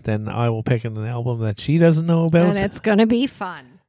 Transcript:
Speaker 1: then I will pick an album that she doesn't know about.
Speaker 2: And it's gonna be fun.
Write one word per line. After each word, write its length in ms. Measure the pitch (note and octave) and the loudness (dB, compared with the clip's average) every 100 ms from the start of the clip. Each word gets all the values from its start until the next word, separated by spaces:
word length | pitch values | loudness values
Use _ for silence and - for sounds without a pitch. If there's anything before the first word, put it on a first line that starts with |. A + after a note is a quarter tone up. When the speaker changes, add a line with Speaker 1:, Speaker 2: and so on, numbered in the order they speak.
Speaker 1:
then 240 | - G#2+ G#2+ | -6 -4 -4
I 200 | A#2 A#2+ | -2 -2
will 140 | A2+ | -2
pick 220 | A2 A#2+ | -2 -2
an 200 | A2+ A2 | -2 -8
album 360 | A2 A#2+ B2 A#2 | -8 -6 -4 -4
that 180 | A2 G2+ | -4 -4
she 180 | - D#3+ | -2 4
doesn't 280 | E3 D#3 E3 | 4 4 2
know 200 | E3 E3 | 0 2
about. 240 | E3 F3 | 4 4
Speaker 2:
And 80 | G3+ | 2
it's 200 | F#3+ - | -2 -4
gonna 300 | A3 G#3 A3+ | 0 2 4
be 180 | A#3+ C4 | 2 -2
fun. 400 | - F#3+ D#3+ B2+ F3+ | -6 -12 -12 -18 _